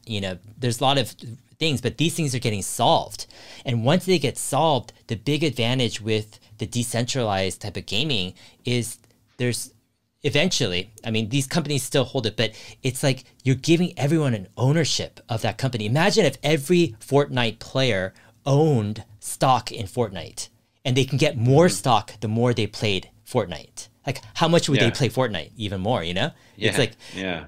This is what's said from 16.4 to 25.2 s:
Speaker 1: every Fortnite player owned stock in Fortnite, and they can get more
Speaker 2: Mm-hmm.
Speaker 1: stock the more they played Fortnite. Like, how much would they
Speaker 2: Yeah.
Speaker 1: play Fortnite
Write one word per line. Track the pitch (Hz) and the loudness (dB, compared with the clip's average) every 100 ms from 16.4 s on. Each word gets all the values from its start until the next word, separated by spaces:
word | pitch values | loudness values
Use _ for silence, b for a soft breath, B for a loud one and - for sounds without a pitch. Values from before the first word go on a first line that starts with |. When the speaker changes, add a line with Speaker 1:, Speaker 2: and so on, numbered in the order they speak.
Speaker 1:
every | 143 156 139 175 165 - | 0 0 4 4 2 -2
Fortnite | - 135 143 127 113 - | 0 2 2 0 -2 -2
player | - 131 131 95 95 - b b - | -6 0 0 0 -2 -8 b b 0
owned | 139 160 127 104 107 - - | 2 4 2 0 -6 -14 -16
stock | - - 139 123 - | -12 0 2 2 0
in | - 101 | -10 -6
Fortnite, | 127 110 92 78 - - _ _ _ 135 | -4 -4 -6 -12 -12 -14 _ _ _ 0
and | 127 | 2
they | |
can | 131 127 | 2 2
get | 147 127 | 2 2
more | 123 139 180 | 6 6 6
Speaker 2:
Mm-hmm. | |
Speaker 1:
stock | - 135 110 - - | 4 2 2 2 -8
the | 110 | -4
more | 113 123 | 0 2
they | 117 101 | 2 -2
played | - 107 92 - _ - | -2 -2 -2 -4 _ -4
Fortnite. | 127 90 76 - - - _ - | -2 -2 -6 -16 -20 -20 _ -8
Like, | 139 - | -8 -8
how | - 165 | 0 4
much | 170 160 | 4 4
would | 127 | 4
they | 117 | 4
Speaker 2:
Yeah. | |
Speaker 1:
play | - 117 | 2 0
Fortnite | 131 | 0